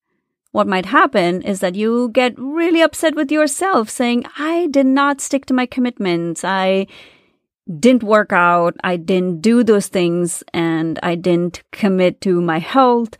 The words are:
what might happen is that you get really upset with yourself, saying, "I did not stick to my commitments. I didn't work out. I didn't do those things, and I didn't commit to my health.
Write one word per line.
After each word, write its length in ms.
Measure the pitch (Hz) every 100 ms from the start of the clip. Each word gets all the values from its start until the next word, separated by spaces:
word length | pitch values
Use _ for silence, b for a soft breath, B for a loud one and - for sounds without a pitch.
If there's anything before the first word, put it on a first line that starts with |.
| _ _ _ _ _
what 160 | 214 202
might 200 | 185 185
happen 540 | 277 370 - 175 180
is 180 | - 190
that 160 | 185 185
you 320 | 220 240 247
get 260 | 220 247 -
really 440 | 262 311 339 330
upset 340 | 320 320 330
with 160 | 302 285
yourself, 580 | 302 302 - 370 359 226
saying, 360 | - 240 240 - -
"I 300 | 302 339 349
did 140 | 277 269
not 340 | 269 285 277
stick 260 | - 277 -
to 80 |
my 120 | 254 247
commitments. 760 | - 247 - 196 170 170 165
I 460 | 180 190 190 190 196 b b b b b b _ - 156
didn't 220 | 233 254
work 300 | 208 214 208
out. 420 | 202 233 175 175 -
I 140 | 190 180
didn't 460 | 165 185 180 165
do 200 | 220 240
those 260 | 226 208 196
things, 540 | 196 175 175 175 - -
and 440 | - 165 165 165 160
I 140 | 180 175
didn't 460 | 180 170 175 - -
commit 480 | - 202 185 185 -
to 180 | 196 175
my 200 | 175 160
health. 540 | 160 262 254 240 226 -